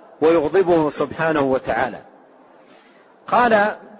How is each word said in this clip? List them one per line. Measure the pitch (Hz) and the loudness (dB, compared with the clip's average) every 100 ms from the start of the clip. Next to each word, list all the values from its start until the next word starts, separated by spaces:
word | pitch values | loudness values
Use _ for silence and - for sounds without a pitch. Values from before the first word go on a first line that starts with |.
| - - | -16 -2
ويغضبه | 156 170 147 185 175 170 147 | 2 2 2 0 2 2 0
سبحانه | - 147 - 160 156 | -2 -6 -4 -2 0
وتعالى. | 135 131 - 113 127 82 - - _ _ _ _ - - _ _ _ _ - | 0 -2 -2 -4 -4 -8 -20 -20 _ _ _ _ -20 -20 _ _ _ _ -2
قال: | 208 240 214 208 180 - | 0 2 2 0 -6 -16